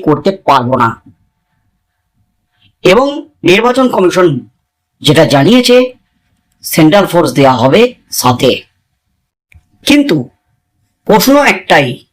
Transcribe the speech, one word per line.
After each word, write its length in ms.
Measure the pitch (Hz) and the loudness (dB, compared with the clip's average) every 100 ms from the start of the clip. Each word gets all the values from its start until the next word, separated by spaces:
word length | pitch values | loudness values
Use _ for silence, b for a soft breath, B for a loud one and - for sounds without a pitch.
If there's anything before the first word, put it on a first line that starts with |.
| 151 | -2
করতে 220 | 147 190 196 - | -2 -4 -4 -2
পারবো 280 | 139 120 123 | -2 0 -2
না। 60 | 113 117 - _ _ _ _ _ _ _ _ _ _ _ _ _ _ _ _ _ | -4 -6 -20 _ _ _ _ _ _ _ _ _ _ _ _ _ _ _ _ _
এবং 240 | - 208 277 294 330 _ 160 | 0 2 0 -6 -14 _ -2
নির্বাচন 360 | 190 233 254 254 226 | 0 0 0 -2 0
কমিশন 320 | 180 180 180 127 - _ _ _ _ _ | -2 0 0 -2 -10 _ _ _ _ _
যেটা 220 | 135 147 - | -2 0 2
জানিয়েছে, 440 | 143 156 247 247 247 254 - _ _ _ _ _ _ | 2 2 2 4 2 0 -6 _ _ _ _ _ _
সেন্ট্রাল 420 | - - 156 202 175 | -6 0 2 2 0
ফোর্স 180 | 170 151 131 | -2 -2 0
দেয়া 180 | 135 131 | 0 2
হবে 200 | 160 190 247 - - - | 0 2 0 -4 -14 -6
সাথে। 300 | 127 120 127 104 - _ _ _ _ _ _ _ _ - _ _ - | -4 0 -2 -4 -10 _ _ _ _ _ _ _ _ -20 _ _ -2
কিন্তু 300 | 294 285 156 - _ _ _ _ _ _ _ - | 0 0 -4 -6 _ _ _ _ _ _ _ -2
প্রশ্ন 280 | 170 247 285 262 | 0 2 2 0
একটাই, 340 | 202 - 165 131 - _ | -2 -2 -2 -2 -8 _